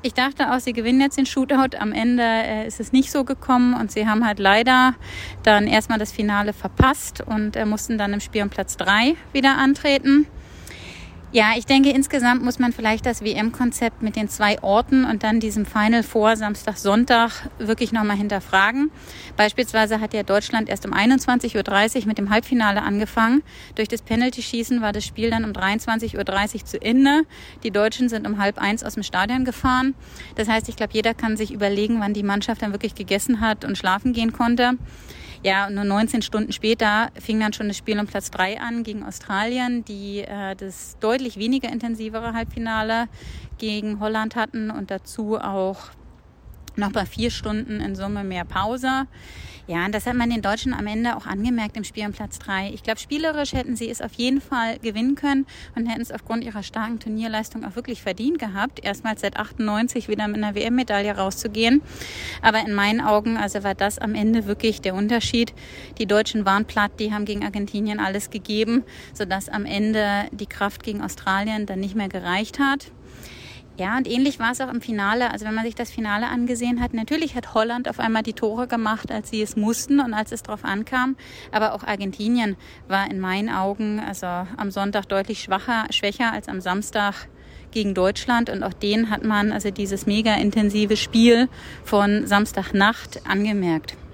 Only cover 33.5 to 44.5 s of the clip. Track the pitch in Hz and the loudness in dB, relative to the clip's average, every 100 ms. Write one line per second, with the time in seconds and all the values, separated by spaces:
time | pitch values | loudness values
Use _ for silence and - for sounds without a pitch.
33.5 | 214 - 196 190 196 254 233 226 - 233 | 0 -4 -2 0 0 0 0 -2 2 2
34.5 | 240 247 254 - - - - - - 190 | 4 4 2 -4 -14 -18 -18 -16 -2 2
35.5 | 190 202 202 202 202 226 233 - 214 220 | 2 0 0 2 2 2 0 -2 -4 -4
36.5 | - 214 220 214 208 233 - - 214 214 | -2 0 2 4 2 0 -4 -2 0 0
37.5 | 214 214 202 - 208 208 - - - 185 | -2 -6 -4 -4 -2 -2 -4 -6 -2 -2
38.5 | 214 233 233 220 208 196 185 - 196 220 | -2 -6 -6 -6 -8 -10 -12 -4 -2 0
39.5 | 247 247 240 220 202 202 202 196 202 196 | -2 -2 -4 -6 -10 -8 -8 -8 -8 -8
40.5 | 196 196 - - - 220 254 254 196 220 | -8 -12 -14 -18 -4 0 0 -2 -4 -2
41.5 | 262 254 240 233 220 220 220 233 226 226 | 0 -2 -6 -6 -6 -6 -6 -6 -6 -6
42.5 | - 226 220 220 226 233 - - - - | -6 -4 -2 0 0 -2 -8 -14 -14 -14
43.5 | - 220 214 214 208 214 220 220 240 214 | -8 -6 -4 -4 -4 -2 -2 -2 -4 -4